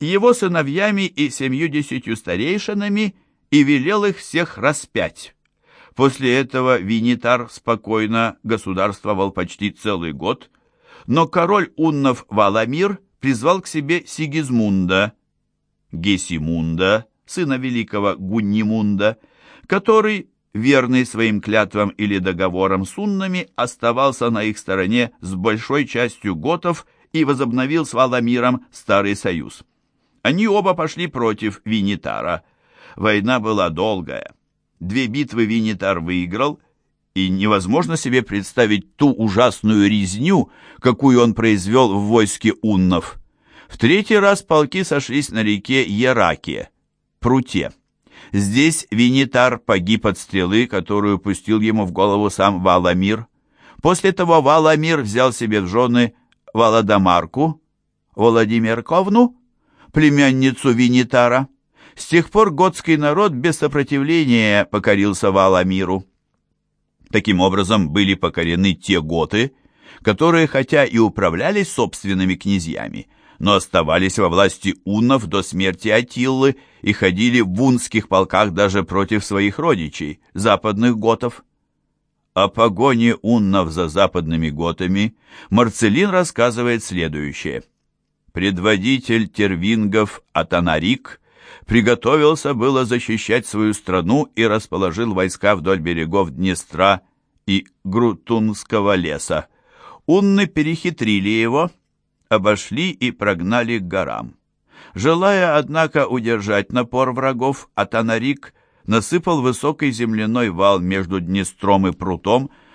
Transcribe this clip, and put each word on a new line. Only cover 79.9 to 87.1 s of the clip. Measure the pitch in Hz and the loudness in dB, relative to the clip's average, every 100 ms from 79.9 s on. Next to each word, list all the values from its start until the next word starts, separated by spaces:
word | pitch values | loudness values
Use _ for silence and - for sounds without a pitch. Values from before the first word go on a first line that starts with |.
| - 76 - _ | -8 -10 -12 _
западных | - 107 101 110 104 120 113 | -4 0 0 0 0 0 2
готов. | 110 113 123 - _ _ _ _ _ _ _ _ _ | 0 0 -2 -8 _ _ _ _ _ _ _ _ _
О | - 98 | 0 0
погоне | - 113 92 131 120 117 113 | 2 0 2 0 2 2 0
уннов | 104 117 101 95 82 | 0 2 2 0 0
за | 80 85 | -2 -2
западными | 78 95 90 80 82 80 | 0 0 0 -4 -2 -4
готами | 73 82 82 90 98 107 - _ - - | -4 -4 -4 -2 0 -2 -6 _ -20 -2
Марцелин | 101 120 - 110 151 202 | 2 2 2 2 2 2
рассказывает | 185 170 - 120 113 120 117 | 0 0 0 0 0 -2 -2
следующее. | - 90 82 | -4 -4 -4